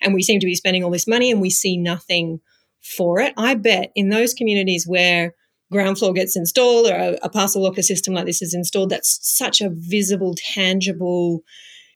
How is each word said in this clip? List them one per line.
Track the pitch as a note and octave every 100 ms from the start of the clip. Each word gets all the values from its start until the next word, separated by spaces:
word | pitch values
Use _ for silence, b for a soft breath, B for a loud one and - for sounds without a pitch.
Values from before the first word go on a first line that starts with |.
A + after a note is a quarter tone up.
and, | G3
"We | F#3+
seem | F#3 G3+
to | F#3
be |
spending | F3+ F#3+ F#3
all | F3
this | F3 -
money | A#3 B3
and | G#3+
we | F#3
see | - F#3 F3
nothing | F3 F3 - F3 E3 E3 - _ _ _
for | - - F3 F3+
it." | C#4 -
I | A#3
bet | A#3 A3 F#3 -
in | G#3 G3
those | A3 A#3
communities | B3 A3 G3+ F#3+ F3 E3+
where | F3+ F3+ F3 E3+ - _ _ _
ground | G3+ G3 G3
floor | G3
gets | F#3 F#3+ F#3
installed | E3+ B3+ B3 A#3 A3+
or |
a, | F3 F3+ F3+
a | -
parcel | G#3+ G3 G3
locker | F#3+ F#3
system | F#3+ F#3 -
like | F3+ F3+
this | E3+
is | E3+
installed, | F3 E3+ G3 F#3+
that's | F#3 - -
such | - - B3+ -
a | G3+
visible, | E3 E3+ G#3 F#3+ G3 F#3 E3+ -
tangible, | G3+ F#3 F#3+ F#3+ E3+ F3+ F3+ F3 E3 B B B B B